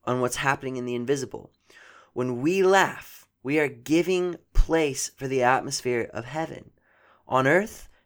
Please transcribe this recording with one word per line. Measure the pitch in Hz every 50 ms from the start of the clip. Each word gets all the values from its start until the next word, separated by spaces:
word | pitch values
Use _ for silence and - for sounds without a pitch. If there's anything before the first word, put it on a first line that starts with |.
| _
on | 117 123 127
what's | 123 120 -
happening | - - 139 139 135 135 131 131
in | 127 123
the | 123 123
invisible. | 120 120 123 143 135 131 123 - - - - _ _ _ _ - - - - - - - _ -
When | 123 123 127 123 120
we | 131 160 185 196 185
laugh, | 190 196 190 175 117 - - - - - - - _ _ _ -
we | 127 143 156
are | 151 135
giving | 123 120 120 131 151 165 170 180 190 180 180 180 170 - _ _ -
place | - - - 160 160 160 143 127 - - - -
for | - 139 131
the | 135 131 123
atmosphere | 123 131 117 82 131 139 - - 127 120 117 107 - -
of | 107 117
heaven. | 127 139 156 160 151 - - - - - _ _ _ _ _ _ _ _ _ _ -
On | - 131 131
earth, | 139 156 185 208 226 - - - - - _ _